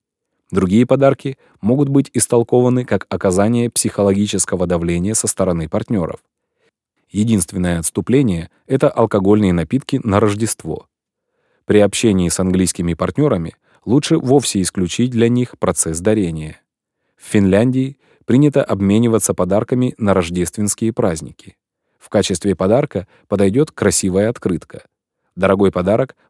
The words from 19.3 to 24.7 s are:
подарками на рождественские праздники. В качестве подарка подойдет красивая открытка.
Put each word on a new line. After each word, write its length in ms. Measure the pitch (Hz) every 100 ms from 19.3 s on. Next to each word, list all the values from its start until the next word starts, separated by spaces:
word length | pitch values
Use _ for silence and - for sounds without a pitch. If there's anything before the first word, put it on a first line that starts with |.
подарками 600 | 87 90 98 110 127 127 -
на 160 | 104
рождественские 800 | 95 85 90 87 - 104 - 113
праздники. 640 | 113 104 82 73 - - _ _ _ _ _
В 120 | -
качестве 460 | 107 95 95 101 90
подарка 520 | 95 117 147 98 90 _ -
подойдет 440 | 98 98 113 156
красивая 580 | - 101 - 98 90 107
открытка. 560 | 123 - 82 -